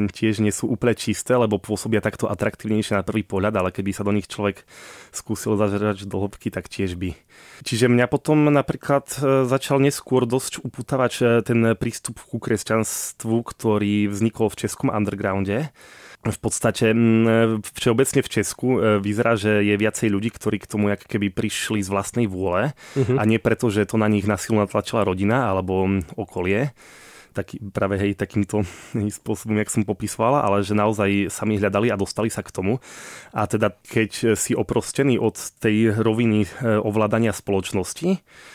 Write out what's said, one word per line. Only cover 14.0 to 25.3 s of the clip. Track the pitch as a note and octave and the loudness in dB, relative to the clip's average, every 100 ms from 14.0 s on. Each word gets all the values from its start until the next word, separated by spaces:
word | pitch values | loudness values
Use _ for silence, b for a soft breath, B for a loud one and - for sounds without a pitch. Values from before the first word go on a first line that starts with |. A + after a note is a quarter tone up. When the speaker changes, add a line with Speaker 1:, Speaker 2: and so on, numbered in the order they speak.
| G2+ | 0
Speaker 1:
vznikol | G2+ A2+ - A2 | 0 -2 0 -2
v | - | -2
českom | A2+ - - | -6 -2 -2
undergrounde, | G#2+ G2+ G2 G2+ G2 F#2+ A2 D3+ B B B B B | 0 -2 -2 -2 -2 -2 -2 -4 B B B B B
v | A2+ - | -6 -4
podstate, | A#2+ - A#2 - A2+ | -4 0 -2 2 2
mm, | A2+ A2+ A2+ A2+ A2+ A2+ A2 - | 4 4 4 4 4 2 0 -6
všeobecne | - B2 A#2 C3+ C#3 | -2 2 2 2 2
v | - | 0
Česku, | A2+ G2+ - B2+ | -2 -2 -2 0
e, | A#2+ A2 G#2 | 2 4 2
vyzerá, | G#2 G#2 A#2 | 2 0 2
že | A2+ G#2+ G#2 | 2 2 2
je | G#2 | 4
viacej | G#2 G#2+ - A2+ | 2 0 0 0
ľudí, | G2 A2 | 0 -2
ktorí | - G#2+ G2+ | -4 -4 -4
k | - | -4
tomu | G#2+ G#2 | -2 0
jak | G2+ | -2
keby | - G#2+ G2+ | -4 -2 -2
prišli | G2 G#2 - - G#2+ | -2 -4 -4 -2 -2
z | F#2 | 0
vlastnej | G2 G2 B2 A2 | -2 -2 -2 -2
vôle | F#2 F#2 F2+ C#3 - B | 0 -2 0 -2 -4 B
Speaker 2:
Mhm. | C#3 B2 B2+ | -2 0 2
Speaker 1:
a | |
nie | G#2+ A2+ | 2 2
preto, | A#2 A2+ A#2+ | 2 2 2
že | G#2 | 2
to | G2 A2+ | 0 2
na | |
nich | G#2+ G#2 | 2 2
na | G2 G2 | 0 -2
silu | - G#2+ | 0 0
natlačila | G2+ G#2 - A2+ | 2 -2 -2 0
rodina | G2 F#2 G2+ | 0 0 2